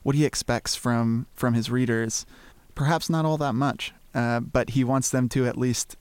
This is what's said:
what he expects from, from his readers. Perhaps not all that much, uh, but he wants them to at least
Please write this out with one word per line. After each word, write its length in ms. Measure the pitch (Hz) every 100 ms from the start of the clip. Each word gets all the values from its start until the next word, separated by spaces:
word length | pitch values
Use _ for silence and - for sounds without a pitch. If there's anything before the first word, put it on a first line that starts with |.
what 140 | 139 143
he 100 | 147
expects 500 | - - 120 - -
from, 520 | 123 117 117 113 - -
from 180 | 127
his 160 | 117 110
readers. 560 | 123 123 113 113 - - - - - -
Perhaps 340 | - 143 160 -
not 160 | 165
all 140 | 156 156
that 160 | 143
much, 400 | 117 139 - - - - 123
uh, 240 | 120 120
but 320 | 123 131 117
he 120 | 120
wants 280 | 123 135 -
them 180 | 131 123
to 160 | 135 123
at 100 | -
least 400 | 127 117 - -